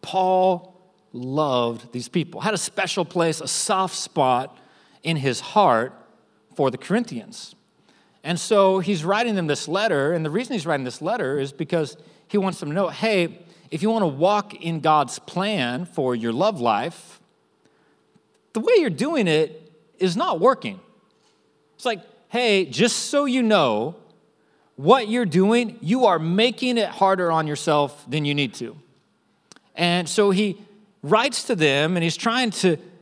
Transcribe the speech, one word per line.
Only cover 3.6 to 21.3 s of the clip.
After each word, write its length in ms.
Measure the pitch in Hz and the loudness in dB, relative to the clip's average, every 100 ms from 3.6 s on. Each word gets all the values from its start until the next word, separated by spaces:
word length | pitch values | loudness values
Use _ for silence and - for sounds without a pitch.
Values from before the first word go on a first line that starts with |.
| - 190 190 | -2 0 0
spot 640 | - - - 131 123 135 - _ _ _ _ | -4 -6 0 2 2 -2 -14 _ _ _ _
in 120 | 156 160 | -4 0
his 240 | 135 120 | 0 -2
heart 540 | - 214 185 113 127 - - _ _ _ _ - | 0 4 6 4 0 -8 -20 _ _ _ _ -2
for 140 | 135 | 0
the 60 | 120 | 0
Corinthians. 760 | - 208 233 120 101 - - - _ _ _ _ _ _ | -2 -2 -2 -10 -14 -18 -20 -20 _ _ _ _ _ _
And 140 | - 170 | -6 -4
so 420 | - 208 196 190 | 2 4 6 4
he's 240 | 175 190 | 0 -2
writing 320 | 160 202 240 202 | 0 0 0 0
them 100 | 160 | 0
this 220 | 139 156 | -2 -2
letter, 440 | 180 220 151 139 | -2 0 2 2
and 120 | 170 | 0
the 60 | 156 | -2
reason 240 | 170 254 | -4 -4
he's 120 | 240 156 | -6 -2
writing 180 | 147 | -2
this 160 | 127 - | -4 -6
letter 380 | 156 233 139 143 | -6 -4 -2 -4
is 140 | 139 | -6
because 440 | 139 160 170 151 - - _ _ | -8 -4 -2 -4 -10 -20 _ _
he 100 | 208 | -2
wants 220 | 190 - | -2 -4
them 120 | 147 | -6
to 40 | |
know, 140 | 160 185 | -2 -2
Hey, 500 | 151 226 202 170 - - - - | -2 0 2 0 -6 -20 -20 -12
if 80 | 160 | -4
you 80 | 208 | -2
wanna 160 | 226 180 | 0 0
walk 480 | 135 175 208 202 | 2 2 2 -2
in 240 | - 170 165 | -10 -6 -2
God's 400 | 151 156 143 - | 2 4 2 -6
plan 680 | - 170 196 202 123 123 | -8 -4 -2 -2 -2 -4
for 300 | 180 - 131 | -6 -4 -2
your 180 | 123 117 | 0 -2
love 280 | 117 202 185 | 0 0 0
life, 600 | 120 104 143 - - - _ _ _ _ _ _ _ _ _ _ _ _ _ | 0 0 -2 -10 -20 -20 _ _ _ _ _ _ _ _ _ _ _ _ _
the 80 | 220 | -4
way 140 | 311 480 | 2 4
you're 120 | 285 | 4
doing 380 | 147 269 330 185 | -2 -2 0 2
it 460 | 156 156 - - _ _ _ | 2 0 -4 -20 _ _ _
is 180 | 185 175 | -2 0
not 220 | 349 - | -2 2
working. 400 | 220 262 113 95 _ _ _ _ _ | 2 2 -4 -12 _ _ _ _ _